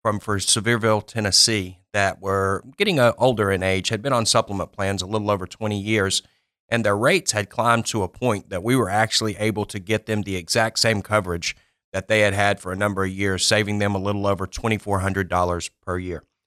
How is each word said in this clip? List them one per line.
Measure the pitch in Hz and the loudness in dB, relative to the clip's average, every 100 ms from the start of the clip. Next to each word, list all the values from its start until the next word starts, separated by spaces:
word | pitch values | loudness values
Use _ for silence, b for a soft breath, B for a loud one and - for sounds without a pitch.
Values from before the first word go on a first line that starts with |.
from | 113 104 | -4 -2
for | - 101 | -2 -2
Sevierville, | - - 107 117 110 107 - | 0 0 2 2 2 0 -2
Tennessee, | 113 104 - - 110 92 92 _ | -4 0 4 4 2 -4 -10 _
that | 104 98 85 | 0 0 0
were | 95 98 98 98 131 - | -2 0 0 -2 -6 -4
getting, | 202 160 | 0 4
uh, | 120 - | 4 4
older | 131 110 101 | 2 2 2
in | 95 | 2
age, | 95 95 92 | 2 0 0
had | 113 | -2
been | 127 | 0
on | 123 110 | 0 2
supplement | 120 - 98 82 | 2 0 -2 -6
plans | - 98 98 | -4 -2 -2
a | 92 | -2
little | 110 104 | -2 0
over | 101 92 | -2 -2
twenty | - 107 101 | -6 -4 -4
years, | 101 110 98 - - _ _ _ - | -2 0 2 0 -4 _ _ _ -6
and | 117 | -2
their | 104 101 | 0 2
rates | 123 139 - | 2 2 0
had | 107 98 | -4 -4
climbed | - 117 117 - | -2 2 2 0
to | 110 | -2
a | 92 | -4
point | - 127 104 - | -2 -2 -2 -4
that | 92 | -6
we | 104 131 | 0 0
were | 98 | 2
actually | 104 113 - 113 95 | 2 2 0 -2 -2
able | 107 104 101 | -2 -2 -4
to | 104 | -6
get | 90 107 - | -4 -4 -2
them | 107 | -4
the | 98 92 | -2 -4
exact | 85 117 110 - | -2 0 0 0
same | 117 107 | 0 0
coverage | - 107 90 87 - - _ _ _ | 0 0 0 -4 -6 -10 _ _ _
that | 95 - | -6 0
they | 107 | 2
had | 104 | 4
had | 98 101 98 | 4 2 0
for | 92 | -4
a | 92 | -2
number | 104 95 95 | -2 0 -2
of | |
years, | 95 101 95 - | 0 0 0 2
saving | 107 101 104 | 2 2 0
them | 101 | 0
a | 98 | 0
little | 98 104 101 | -2 0 0
over | 98 92 | 0 -4
twenty-four | - 117 107 104 98 | -4 -2 -2 -2 -2
hundred | 95 98 90 | 0 -2 -2
dollars | 90 90 87 - _ - | 0 0 -2 -6 _ -8
per | 90 | -6
year. | 90 82 - _ | -6 -8 -12 _